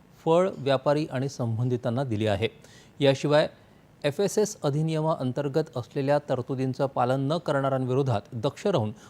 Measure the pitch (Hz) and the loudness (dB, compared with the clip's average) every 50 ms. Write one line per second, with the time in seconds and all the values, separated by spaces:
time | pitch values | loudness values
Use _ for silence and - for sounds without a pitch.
0 | _ _ _ - - 160 160 170 185 190 - - 135 131 135 131 - 147 147 151 | _ _ _ -6 0 2 4 4 4 2 -2 -4 -2 0 0 2 2 2 0 0
1 | 156 - 135 131 131 139 - - 131 113 113 107 120 127 123 120 - 127 113 123 | 0 -4 -4 -4 -4 -4 -4 -4 -4 -2 -2 0 0 0 -2 -2 -2 -2 -2 -2
2 | 143 127 110 104 110 107 101 98 110 110 - - - - - - - - - - | -2 -2 -2 -2 0 0 0 0 0 -2 -4 -6 -20 -20 -20 -20 -20 -16 -6 2
3 | 143 135 139 131 - 151 147 151 165 - - - - - - - _ _ _ _ | 4 4 4 4 2 2 4 4 2 2 -2 -12 -20 -20 -20 -20 _ _ _ _
4 | - 147 139 - 202 185 - - 214 196 - - - 151 135 151 156 160 160 156 | -4 -2 0 0 -2 0 2 0 0 0 -2 -2 -2 -2 0 0 0 0 0 0
5 | 156 160 165 - 135 127 120 - 143 143 135 160 156 - - 127 117 - - 143 | 0 0 0 0 -2 -4 -2 -2 -4 -2 0 -2 -2 -2 -4 -10 -8 -8 -6 -4
6 | 139 135 143 147 - - 143 127 123 - 143 127 131 131 127 - 143 131 - 135 | 0 2 2 0 0 -2 -4 -4 -2 -4 -4 -2 -2 -2 -2 -2 -2 -2 0 0
7 | 123 120 131 135 135 135 156 175 - - 147 139 135 135 135 131 131 123 127 131 | 0 2 2 0 0 -2 -2 -2 -2 -2 -2 0 0 0 0 0 -2 0 0 0
8 | 143 131 117 101 - - - 117 107 143 - - - 208 190 151 110 107 110 - | 0 0 0 -2 -2 -6 -10 -4 -4 -4 -4 -2 -4 0 0 0 0 -2 -6 -10
9 | - - | -16 -20